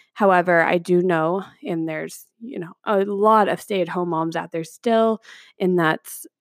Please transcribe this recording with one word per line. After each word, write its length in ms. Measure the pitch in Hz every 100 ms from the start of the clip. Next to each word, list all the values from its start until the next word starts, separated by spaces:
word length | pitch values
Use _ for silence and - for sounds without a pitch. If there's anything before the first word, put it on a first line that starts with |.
| _
However, 480 | - 202 180 175 170
I 160 | 160 180
do 240 | 170 175
know, 420 | 180 165 160 190 185 _
and 240 | 277 170 160
there's, 380 | 156 165 - - _
you 180 | 226 -
know, 140 | 170 -
a 200 | - 202
lot 440 | 202 202 214 220 202
of 120 | 180
stay-at-home 500 | - 196 170 180 175
moms 260 | 160 165 165
out 160 | 170
there 120 | 165
still, 580 | 165 - 240 226 226 220 - - - -
and 200 | 185 175
that's 480 | 160 - - - - _